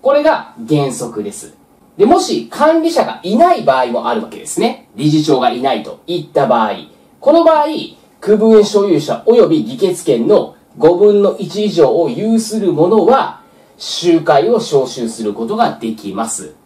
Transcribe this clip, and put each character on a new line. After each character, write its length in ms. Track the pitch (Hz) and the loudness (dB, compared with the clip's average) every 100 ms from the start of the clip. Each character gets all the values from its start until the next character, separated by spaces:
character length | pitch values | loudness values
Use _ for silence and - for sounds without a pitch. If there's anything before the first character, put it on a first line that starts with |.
こ 120 | 254 | 2
れ 80 | 285 | 2
が 320 | 302 - - - 226 | 2 -2 -6 -18 -2
原 240 | 147 139 | 0 0
則 320 | 117 120 107 | -6 -10 -8
で 80 | 101 | -10
す。 240 | - - _ _ _ _ - | -12 -20 _ _ _ _ 0
で、 80 | 214 | 2
も 140 | 349 | 2
し 280 | - - - | 0 -6 -6
管 320 | - 302 330 | 0 2 2
理 100 | 330 | 0
者 140 | 311 - | -2 -2
が 160 | - | -6
い 140 | 180 220 | -4 2
な 180 | 349 320 | 4 2
い 80 | |
場 160 | - 131 | 0 0
合 80 | 123 | -2
も 200 | - - | -4 -4
あ 40 | |
る 80 | 220 | -6
わ 80 | - | -6
け 80 | - | -14
で 80 | - | -10
す 140 | - | -4
ね。 300 | 226 - _ - | -4 -4 _ -4
理 140 | 151 | 0
事 140 | 156 | 0
長 160 | 147 131 | 2 2
が 100 | 123 | 0
い 120 | 117 | -2
な 120 | 131 | -4
い 100 | - | -4
と 180 | - - - | -8 -16 -8
い 160 | 170 | -8
っ 40 | 147 | -4
た 180 | - 123 | -2 0
場 200 | 120 110 | 0 0
合。 100 | 95 - _ _ _ | -6 -14 _ _ _
こ 120 | 262 | 2
の 120 | 330 | 4
場 180 | 320 311 | 4 2
合、 40 | 294 311 - - _ _ | 0 -4 -10 -18 _ _
区 180 | 185 214 | 0 2
分 260 | 226 220 208 | 6 6 4
所 220 | 208 202 | 0 2
有 120 | 151 | 0
者 240 | - - - | 0 -4 2
及 220 | 240 170 | 4 4
び 160 | 156 | 2
議 140 | - - | -2 -4
決 260 | 185 180 | -4 -2
権 240 | - 117 131 | -2 -2 2
の 280 | 214 - - _ - | 2 0 -14 _ 0
五 200 | 156 180 | 2 4
分 260 | 208 202 | 4 4
の 140 | 202 - | 2 -2
一 280 | 170 185 214 | -8 -4 -4
以 60 | |
上 260 | 165 139 117 | 2 2 2
を 100 | 151 | -2
有 300 | 127 214 226 | -2 -2 -2
す 200 | - 214 | -2 -4
る 140 | 190 | -2
者 320 | 151 175 220 185 | 0 2 4 4
は、 360 | 262 - - _ _ _ _ | 2 0 -10 _ _ _ _
集 440 | - - 175 165 | -12 -4 0 0
会 280 | 151 160 208 | 2 0 2
を 80 | 233 | -2
招 280 | - 143 123 | 0 -2 -2
集 200 | 131 113 | -6 -10
す 160 | 110 | -6
る 100 | 107 | -8
こ 140 | 104 113 | -6 -6
と 80 | 110 | -2
が 220 | 113 - | -2 -4
で 140 | 113 | -10
き 200 | 107 101 | -8 -10
ま 140 | 95 113 | -8 -8
す。 260 | - 78 - | -10 -12 -20